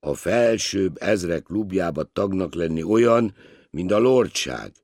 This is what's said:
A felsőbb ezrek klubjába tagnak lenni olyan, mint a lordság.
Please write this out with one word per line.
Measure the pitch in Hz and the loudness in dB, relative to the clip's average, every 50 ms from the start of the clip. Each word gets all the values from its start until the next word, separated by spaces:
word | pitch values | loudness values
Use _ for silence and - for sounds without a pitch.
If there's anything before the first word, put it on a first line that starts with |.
A | - 78 71 | -4 -6 -6
felsőbb | - - 87 95 120 120 117 113 104 - - - 98 98 92 80 - | -6 -4 -2 0 2 2 2 2 0 -2 -4 -2 -2 -2 -2 -2 -4
ezrek | - 95 107 104 87 85 85 78 - | -2 -2 0 0 0 -2 -4 -4 -6
klubjába | _ 82 104 110 98 92 92 90 85 78 78 78 | _ -6 -6 -4 -2 -2 -2 -2 -2 -4 -4 -6
tagnak | - _ - 101 101 95 95 92 82 - | -6 _ -2 -2 -2 0 -2 -4 -4 -4
lenni | 80 85 82 80 80 80 | -4 -4 -2 -2 -4 -2
olyan, | 82 104 113 117 117 117 117 117 107 101 _ - - - - _ _ | 2 4 4 6 6 6 4 2 0 -4 _ -20 -20 -20 -20 _ _
mint | _ - 90 92 | _ -6 -2 0
a | 101 107 | 2 4
lordság. | 117 127 131 127 117 76 - - - 71 64 58 53 50 _ _ | 4 4 4 4 2 2 -2 -6 -6 -6 -8 -10 -10 -14 _ _